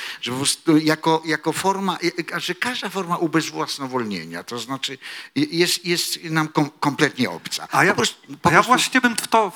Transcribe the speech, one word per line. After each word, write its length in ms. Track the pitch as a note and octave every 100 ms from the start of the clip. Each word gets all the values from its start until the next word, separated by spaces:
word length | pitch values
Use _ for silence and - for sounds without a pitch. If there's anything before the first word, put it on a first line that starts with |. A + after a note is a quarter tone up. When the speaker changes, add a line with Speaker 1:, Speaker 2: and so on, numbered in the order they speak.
| - -
Speaker 1:
że 100 | A#2+
po 60 | B2+
prostu 400 | C#3+ - - D#3
jako, 460 | D#3 D#3 E3 D#3+ D#3+
jako 280 | D3+ D#3+
forma, 440 | D3+ F#3+ F#3+ G3 D#3+
e, 320 | E3+ - D#3 F3
e, 40 |
że 160 | - F3
każda 340 | A#3+ B3 G3+
forma 280 | F#3 E3+ E3+
ubezwłasnowolnienia, 1300 | E3+ D#3+ D#3 D#3 D3 - C3 B2+ A2 F#2 E2 E2+
to 160 | - A#2+
znaczy, 340 | A2+ C3+ -
e, 460 | C3 - - - C3 D3+
jest, 340 | E3 E3+ - B2+
jest 380 | B2 - -
nam 240 | E3 D#3+ D#3
kom-, 240 | - C#3+ -
kompletnie 500 | D3 C3+ C#3+ - G#2+
obca. 380 | E2 - - -
Speaker 2:
A 140 | C#3+ E3+
ja, 60 |
Speaker 1:
Po 60 | G#3
prostu, 400 | A3+ - - C#3
po 80 | F3
Speaker 2:
a 20 |
ja 60 | F3
Speaker 1:
prostu 100 | G#3
Speaker 2:
właśnie 340 | B3 - C4
bym 140 | B3 A3
w 120 | -
to, 240 | A3+ G3+